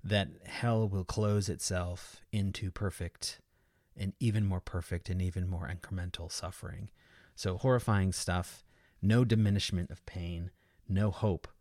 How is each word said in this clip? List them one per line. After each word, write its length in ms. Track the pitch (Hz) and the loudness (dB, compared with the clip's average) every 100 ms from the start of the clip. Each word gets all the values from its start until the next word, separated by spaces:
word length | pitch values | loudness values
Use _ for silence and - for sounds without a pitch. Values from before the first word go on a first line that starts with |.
that 260 | 95 104 95 - | 2 2 0 -6
hell 440 | - - 117 113 107 | -12 -2 2 2 2
will 160 | 98 | 0
close 440 | 90 - 104 104 98 | -2 0 2 2 0
itself 720 | 76 - 90 87 90 - - - | -4 -2 -2 -2 -6 -12 -20 -4
into 380 | 104 98 - 95 | 0 0 0 -6
perfect 680 | - 98 - 85 - - - _ _ _ _ _ - | -2 -4 -2 -8 -6 -10 -10 _ _ _ _ _ -6
and 160 | 95 - | -6 0
even 260 | 120 107 | 0 2
more 160 | 101 90 | 2 0
perfect 480 | - 92 - 87 - | -2 -6 -4 -6 -2
and 140 | 92 | 0
even 260 | 90 90 90 | 0 0 -2
more 220 | 87 90 | -2 -6
incremental 580 | 87 - 95 87 - 82 | -8 -6 -6 -4 -6 -8
suffering. 600 | - 82 - - - 101 - _ - - | -8 -8 -8 -10 -10 -12 -14 _ -20 -20
So 220 | - 98 92 | -6 -4 0
horrifying 560 | 131 127 120 104 95 | 4 4 4 4 4
stuff, 520 | - - 90 - - _ _ _ _ | 2 0 0 -2 -10 _ _ _ _
no 240 | 98 113 | 4 6
diminishment 680 | 127 113 104 101 - 92 87 | 6 4 4 4 2 -2 -4
of 140 | - | -8
pain, 460 | - 92 85 85 90 _ _ _ - | -10 -8 -6 -6 -8 _ _ _ 0
no 220 | 95 107 | 2 2
hope 380 | - 107 82 - - | 2 0 0 -4 -20